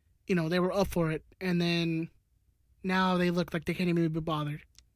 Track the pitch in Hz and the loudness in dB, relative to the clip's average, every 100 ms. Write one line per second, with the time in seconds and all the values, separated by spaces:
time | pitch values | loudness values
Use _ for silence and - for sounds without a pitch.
0 | _ _ - 180 160 180 185 190 190 175 | _ _ -2 0 2 2 2 2 0 0
1 | 160 156 - - 185 175 170 170 165 160 | 0 -2 -8 -8 -2 0 2 0 0 -2
2 | 170 _ _ _ _ _ _ _ 185 185 | -4 _ _ _ _ _ _ _ -2 0
3 | 185 180 180 175 170 170 160 170 180 170 | 2 2 2 0 -2 -4 -4 -2 0 2
4 | 165 160 160 151 147 151 - _ - | 2 0 -4 -4 -4 -8 -12 _ -20